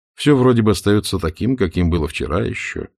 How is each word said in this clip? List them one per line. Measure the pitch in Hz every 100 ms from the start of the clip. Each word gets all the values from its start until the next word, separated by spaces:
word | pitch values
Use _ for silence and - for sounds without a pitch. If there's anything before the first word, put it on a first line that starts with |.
| _ -
Все | 147
вроде | 143 127 117
бы | 107
остается | 98 101 104 - 95
таким, | 82 - 107 131
каким | 90 92 85
было | 82 71
вчера | - 65 85
еще. | 117 - - - -